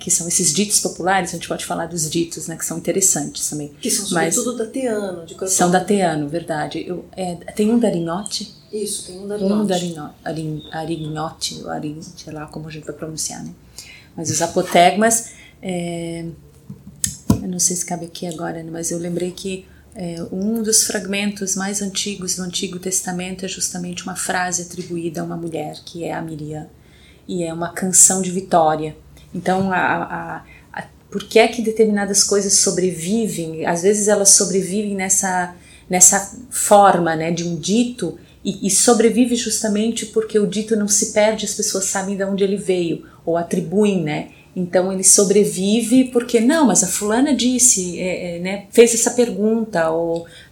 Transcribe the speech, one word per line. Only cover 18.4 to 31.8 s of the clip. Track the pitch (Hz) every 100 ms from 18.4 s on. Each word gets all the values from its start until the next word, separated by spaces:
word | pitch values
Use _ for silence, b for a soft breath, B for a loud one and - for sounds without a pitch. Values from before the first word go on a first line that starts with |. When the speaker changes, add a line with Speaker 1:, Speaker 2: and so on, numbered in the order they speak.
| 170 165
Speaker 1:
né, | 165
mas | 165 170
eu | 170
lembrei | 175 170 180
que, | 180 190 185 b b b
é, | 226 175 165 165
um | 185 202 226
dos | 214 214
fragmentos | - 214 185 202 202 202 190
mais | 190 190 202
antigos | 202 190 208 190 180 180
do |
Antigo | 185 175 190 175
Testamento | 190 185 - 175 185 185
é | 190
justamente | - - 180 175 175
uma | 190 180
frase | - 185 180 180
atribuída | 175 175 175 175 170 160
a |
uma | 170 170
mulher, | 170 160 151 156
que | - 175
é | 160
a | 165
Miriam, | 165 156 151 151 165 b b b b b -
e | 185
é | 165
uma | 165 170
canção | - 190 180 - 190
de | 185
vitória. | 180 190 180 156 156 156 156 - b b
Então, | 185 180 185 190
a, | 180
a, | 127 170 170 170 165 165 B B B
a, | - - - -
por | 202
que | - 220
é | 240
que | 240
determinadas | 220 220